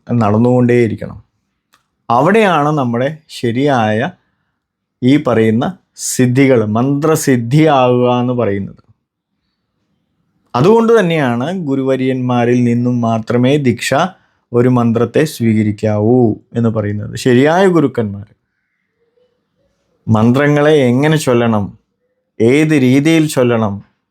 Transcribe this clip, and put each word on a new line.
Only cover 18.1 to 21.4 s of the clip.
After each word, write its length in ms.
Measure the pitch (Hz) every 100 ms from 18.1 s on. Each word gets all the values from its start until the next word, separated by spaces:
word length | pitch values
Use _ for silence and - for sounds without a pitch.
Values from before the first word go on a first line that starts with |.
| 98 101 _ _ _ _ _ _ _ 466 466 494 _ _ _ _ _ _ _ -
മന്ത്രങ്ങളെ 680 | 110 113 131 147 147 147 156 127
എങ്ങനെ 260 | 123 151 156
ചൊല്ലണം, 400 | 139 120